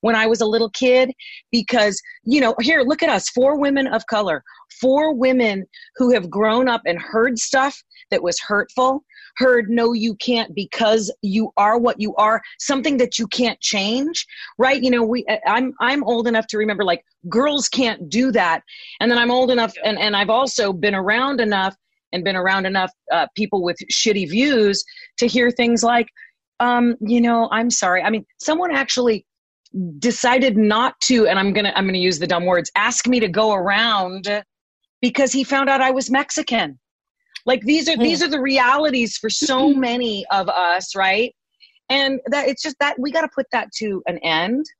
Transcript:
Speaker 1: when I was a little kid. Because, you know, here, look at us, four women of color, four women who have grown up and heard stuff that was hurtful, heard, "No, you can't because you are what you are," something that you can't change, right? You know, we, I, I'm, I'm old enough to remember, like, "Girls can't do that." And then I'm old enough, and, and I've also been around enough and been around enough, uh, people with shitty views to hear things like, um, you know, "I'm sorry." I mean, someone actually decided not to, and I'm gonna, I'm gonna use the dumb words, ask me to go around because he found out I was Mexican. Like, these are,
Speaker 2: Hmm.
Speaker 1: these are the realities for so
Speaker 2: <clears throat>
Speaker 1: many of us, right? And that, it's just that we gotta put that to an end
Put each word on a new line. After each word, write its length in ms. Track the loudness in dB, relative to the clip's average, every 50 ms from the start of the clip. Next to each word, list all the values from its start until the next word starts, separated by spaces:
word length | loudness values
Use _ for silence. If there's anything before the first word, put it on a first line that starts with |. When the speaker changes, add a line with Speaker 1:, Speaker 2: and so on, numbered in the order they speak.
Speaker 1:
when 140 | 0 0 0
I 100 | 2 2
was 140 | 2 2 2
a 40 | 0
little 240 | 0 2 0 0 -2
kid. 400 | -2 0 2 4 4 4 4 2 -2 _ -16 -20 -20 -20 _ _
Because, 500 | -2 -2 -2 0 2 2 2 2 0 -4 -10 -14 -20 -12 _
you 160 | 0 2 4
know, 140 | 4 2 0 0
here, 200 | 0 2 2 2
look 220 | 2 2 0 0 2
at 60 | 0
us, 200 | 0 0 -2 -2
four 280 | 0 2 2 4 4
women 300 | 2 0 0 2 0 0
of 180 | 0 -2 -4 -4
color, 360 | -2 -2 -2 0 -2 -2 -4 _ -14 -20 -20 -20 _ -12 -2
four 320 | 2 2 4 4 2 0 0
women 520 | 0 2 2 2 4 2 2 0 -2 -8 _ _ -20 -20 -20 _
who 160 | 0 2 4 4
have 160 | 2 0 -4
grown 380 | -2 0 0 2 2 2 2
up 140 | 0 0 -2 -2
and 140 | -4 -4 -4
heard 400 | -6 -4 0 0 0 0 0 -4
stuff 420 | -4 0 0 0 0 0 -2 -8 _ _ _ -20 -10 _
that 100 | -4 -2 -2
was 160 | -2 -4 -4
hurtful, 640 | -4 -2 -2 -2 -2 -2 0 0 2 2 0 -2 _ _ _ -20 -20 -18 _
heard, 320 | 0 4 4 4 4 2 0
"No, 240 | 0 0 2 2 0
you 220 | 0 -2 -4 -4
can't 380 | -4 -2 -2 0 0 -2 -4 -6
because 580 | -8 -8 -8 -4 0 2 2 2 2 0 -4 -10 _
you 300 | -6 -2 0 0 -2 -2 _
are 200 | 0 2 2 2
what 220 | 2 2 0 0 -2
you 140 | -6 -4 0
are," 260 | 2 2 2 2 0 -4 -10 -16 _
something 380 | -4 -4 -2 -2 0 0 0
that 200 | 0 0 0 0 -6
you 60 | -6
can't 320 | -4 -2 -2 -2 -2 -2 _
change, 640 | -6 -4 -2 -2 -2 -2 -2 -2 -2 -4 -4 -6 -10 _ -14 -20 -20 -20 -4
right? 240 | 0 0 2 2 2 2
You 60 | 2
know, 120 | 2 2 2
we, 200 | 0 -2 -2 -2 -4
I, 100 | -4 -2 0
I'm, 260 | 0 0 0 0 -2 -4 -2
I'm 240 | -2 -2 0 0 0
old 240 | 0 -2 0 0
enough 200 | 0 0 0 -2
to 100 | -2 -4
remember, 260 | -2 -2 -2 0 0 0
like, 200 | 0 0 -2 _ _ _ _ _ -2
"Girls 380 | 0 2 2 2 0 -2 -4 -2
can't 400 | -2 0 0 0 -2 -6 -10 -4
do 220 | -2 0 0 2 2
that." 280 | 2 2 2 0 -2 _ _ -20 -20 -20 -20 -8 -4
And 100 | 0 0
then 60 | 2
I'm 140 | 2 2 2
old 180 | 2 2 2 2
enough, 220 | 2 0 0 -2 -4 -4 -4
and, 140 | -4 -2 -2
and 160 | -2 -2 0
I've 140 | 0 0 2
also 440 | 2 2 2 0 0 -2 -2 -2 -2
been 220 | 0 -2 0 0
around 440 | 0 0 0 0 0 0 0 0 0
enough 340 | 0 0 0 0 0 -2 -4 _ _ _ _ _ _ _
and 120 | -8 -4 -4
been 120 | -2 -2
around 300 | -2 0 0 0 0 -2
enough, 260 | -2 -2 -2 -2 -2 _ _ _ -2 -2
uh, 140 | -2 -2 -2 _
people 280 | -6 -4 -2 -2 -2 -2
with 140 | -2 -4 -6 -8 -6
shitty 380 | -4 -2 0 0 0 0 -2 -2
views 540 | 0 0 0 2 2 2 2 2 0 -2 -6 -10 -16 -20 -20 -20 _ -2
to 80 | -2
hear 240 | 0 2 2 2 2
things 320 | 2 0 0 2 2 2 2
like, 240 | 2 2 2 0 -2 _ -20 -20 -20 _ _ _ _ _ _
um, 360 | 0 0 2 2 2 2 0 -2
you 220 | -2 0 2 2
know, 260 | 4 4 2 2 0 0
"I'm 180 | 0 -2 0 0
sorry." 320 | -2 0 0 0 0 0 0
I 60 | 0
mean, 160 | -2 -2 -6 _ _ _
someone 320 | -4 -2 -2 0 0 -2 -2
actually 500 | -2 -2 -2 -2 0 2 0 0 0 _ _ _ _ _ _ _ _ _ _ -8 -8 -8 -8 -8 -2
decided 580 | -2 -2 -2 0 0 0 2 2 2 2 2
not 420 | 2 2 4 2 2 0 -2 -4 _
to, 260 | -2 2 4 4 4
and 100 | 4 2 2
I'm 140 | 0 0 0
gonna, 180 | 0 -2 0 0
I'm 100 | 0 -2
gonna 120 | 0 0 0
use 180 | 0 0 0 0
the 80 | -2
dumb 180 | -2 -2 0 0
words, 260 | 2 0 0 0 -2 _
ask 320 | -2 -2 0 -2 -2 0
me 120 | 0 2 2
to 80 | 0
go 260 | 0 0 0 2 2 2
around 920 | 0 0 0 0 0 0 0 0 0 -2 -4 -6 -10 -6 -6 -6 -6 -6 _ _ _ _ _ _ _ _ _ _ _
because 300 | -2 -2 2 2 0 2
he 120 | 2 -2 -2
found 240 | 0 0 0 2 2
out 100 | 2 2
I 120 | 2 2
was 180 | 0 0 -2 0
Mexican. 720 | 0 0 0 -2 -4 -6 -4 -2 -2 -2 -2 -4 -8 _ _ _ _ _ _ _ _ _ _ _ _ -8 _
Like, 160 | 0 0 0
these 260 | 2 0 0 2 2
are, 80 | 0 0
Speaker 2:
Hmm. 80 | 2 2
Speaker 1:
these 180 | 2 2 0
are 60 | 0
the 140 | -2 0 -2
realities 760 | -2 0 2 2 4 4 4 2 2 0 0 0 -2 -2 -4
for 120 | -6 -6 -4
so 400 | -4 -2 -2 0 0 2 4 4
Speaker 2:
<clears throat> 40 | 2
Speaker 1:
many 520 | 2 0 -2 -2 -2 -2 -4 -4 -6 -4 -2
of 180 | -2 0 0 0
us, 460 | 0 0 2 2 0 0 -2 -6 -2
right? 380 | 0 0 2 2 2 0 -2 _ _ _ _ _ _ -20 _ _ _ _ _
And 300 | 0 0 0 0 -2 -4 -4
that, 200 | -2 -2 0 0
it's 140 | -2 -4 -4
just 140 | -6 -10 -4 _
that 200 | -2 -2 -2 -4
we 120 | -6 -2
gotta 180 | -2 -2 -2 -2 _
put 120 | -6 -6 _ -4
that 180 | -4 -4 -6 -10
to 260 | -8 -6 -6 -6 -4 -6
an 100 | -6 -8 -4
end 460 | -4 -2 -2 0 0 0 -2 -2 -4 -6 _ _